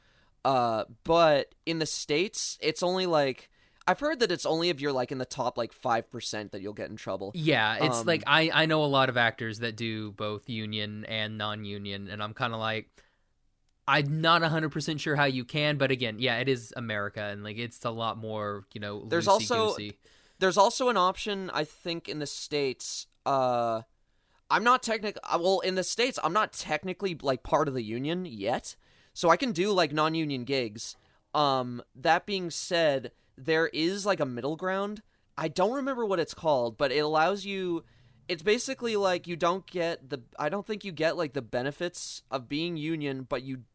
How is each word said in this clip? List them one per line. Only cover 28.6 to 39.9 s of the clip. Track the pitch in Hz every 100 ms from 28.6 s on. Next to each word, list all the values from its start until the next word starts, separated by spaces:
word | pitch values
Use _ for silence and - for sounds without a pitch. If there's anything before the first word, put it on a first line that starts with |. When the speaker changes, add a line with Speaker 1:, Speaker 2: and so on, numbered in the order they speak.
| - - _ _ _
Speaker 1:
so | - 170
I | 170
can | 262
do, | 165 196
like, | 196 160
non-union | 147 156 160 156 135
gigs. | 120 139 117 107 - - _ _ _
Um, | 151 147 131 123 120 -
that | - 165 165 -
being | 196 175
said, | - - 170 160 139 123 - _ -
there | 131 160 165
is, | - 165 202 196
like, | 180
a | 143
middle | 120 127 156
ground. | 185 190 202 214 - _ _ -
I | 160
don't | 156 185
remember | 262 269 247 226
what | 190
it's | 151
called, | - 165 143 117 110
but | 143
it | 135
allows | 151 156 160 202
you, | 190 196 180 170 - _ _ _ -
it's | 175
basically, | 156 226 - 262 240 208
like, | 196 180 170
you | 170
don't | 170 185 170
get | 185 170